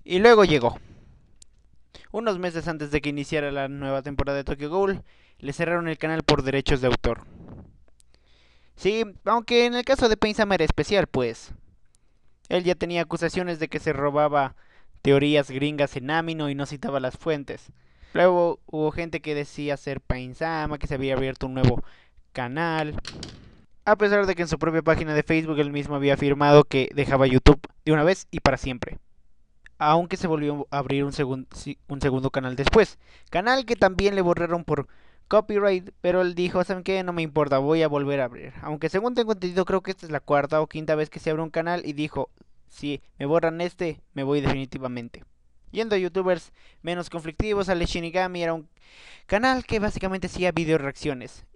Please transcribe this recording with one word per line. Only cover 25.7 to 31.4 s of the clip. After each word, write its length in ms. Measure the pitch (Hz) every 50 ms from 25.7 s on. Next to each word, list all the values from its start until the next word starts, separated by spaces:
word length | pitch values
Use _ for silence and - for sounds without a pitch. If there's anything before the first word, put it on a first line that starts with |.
| 143
mismo 240 | 143 139 147 147
había 180 | 139 143 139 135
afirmado 500 | 127 143 139 143 143 147 143 147 147 143
que 240 | - - 139 - - -
dejaba 320 | 143 139 120 135 131 135
YouTube 340 | 135 127 131 - - 143 - - - _ - -
de 80 | 156 156
una 120 | 156 147
vez 240 | 170 190 - - -
y 100 | - 156
para 180 | - 139 135 -
siempre. 400 | - - 254 208 - - - - - - - _ - - - - - _ _ _ _ - - -
Aunque 380 | 151 151 156 170 180 170 190
se 120 | 180 - 170
volvió 400 | 160 151 147 147 147 143 139 -
a 80 | 143 143
abrir 260 | 135 131 139 139 143
un 80 | 139 135
segun-, 360 | - 143 127 135 131